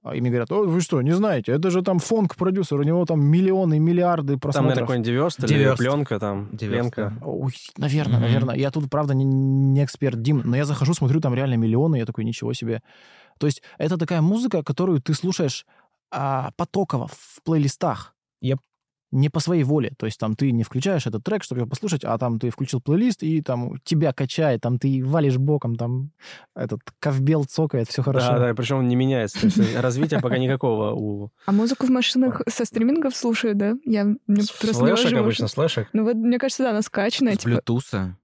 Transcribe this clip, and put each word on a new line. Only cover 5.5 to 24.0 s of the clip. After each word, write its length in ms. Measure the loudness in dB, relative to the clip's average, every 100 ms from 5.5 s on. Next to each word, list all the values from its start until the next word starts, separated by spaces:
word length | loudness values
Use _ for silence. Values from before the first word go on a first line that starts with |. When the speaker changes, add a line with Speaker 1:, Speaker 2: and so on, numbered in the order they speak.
| 4 4 4
Speaker 2:
Пленка 420 | 2 0 0 -2
там, 300 | -2 -4 -6
Speaker 3:
Диверст, 440 | -8 -4 -2 -2 -2
Speaker 2:
Пленка. 180 | -6 -6
Speaker 3:
да. 60 | -8
Speaker 1:
Ой, 260 | -4 -6 -6 -16 -6
наверное, 380 | -2 0 2 2
Speaker 3:
Мгм. 40 | 2
Speaker 1:
наверное. 300 | 2 0 0
Я 160 | -2
тут, 180 | -2 -2
правда, 240 | -2 0
не, 100 | 2 2
не 580 | 2 2 2 4 4
эксперт, 360 | 2 0 -2 -2
Дим, 220 | 0 0
но 140 | 2 0
я 80 | 0
захожу, 300 | 0 0 2
смотрю, 240 | 2 2
там 140 | 0 0
реально 180 | 0 2
миллионы, 400 | 2 2 2 0
я 80 | -2
такой: 160 | -4 -6
«Ничего 260 | -4 -6
себе». 280 | -6 -4 -6 _ -20 -20 -20 _ _
То 60 | -2
есть 140 | -2 -8 -6
это 200 | -4 -2
такая 240 | -2 2
музыка, 420 | 2 2 0 -2
которую 380 | -2 -2 0 0
ты 100 | 0
слушаешь, 540 | -2 -2 -2 -2 -4 -14 _ _ _ _
а, 380 | -6 -2 -2 -4 -6
потоково 500 | -4 -2 -2 -2 -4
в 340 | -12 -18 -12
плейлистах. 720 | 0 2 2 0 -2 -2 -8 _ _ _
Speaker 3:
Еп. 160 | -4 -4 _ _ _ _ _
Speaker 1:
Не 140 | 0 0
по 120 | 0
своей 220 | 0 0
воле. 280 | 2 0 0 -4
То 80 | -8
есть 120 | -4
там 160 | -4 0
ты 140 | 0
не 100 | 0
включаешь 420 | -2 -2 0 -2 -2
этот 160 | -6 -4
трек, 180 | -4
чтобы 160 | -4 -6
его 80 | -6
послушать, 360 | -4 -4 -4 -2
а 120 | -2
там 220 | -2 -2
ты 100 | -4
включил 300 | -4 -4 -4
плейлист, 440 | 0 2 2 0
и 180 | -2 -2
там 320 | -2 -4 -4 -8
тебя 300 | -2 0